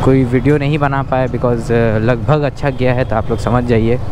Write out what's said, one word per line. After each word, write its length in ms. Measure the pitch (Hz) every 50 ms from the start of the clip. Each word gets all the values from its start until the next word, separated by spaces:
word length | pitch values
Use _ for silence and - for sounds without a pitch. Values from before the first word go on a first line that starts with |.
| -
कोई 180 | 131 131 135 131
वीडियो 340 | 120 123 131 117 139 147 151
नहीं 200 | 139 139 151 156
बना 260 | 147 143 139 139 135
पाया 240 | - - 131 131 127
because 440 | 123 117 117 123 120 117 110 - 117 117 117 113 107 107
लगभग 400 | 110 117 127 117 107 98 147 151
अच्छा 280 | 143 135 - - - 143
गया 240 | 131 123 127 127 127
है, 120 | 123 131
तो 100 | - -
आप 140 | 110 107 -
लोग 100 | 117 107
समझ 240 | - - 113 123 120
जाइए 360 | 120 120 110 107 113 120 131 - -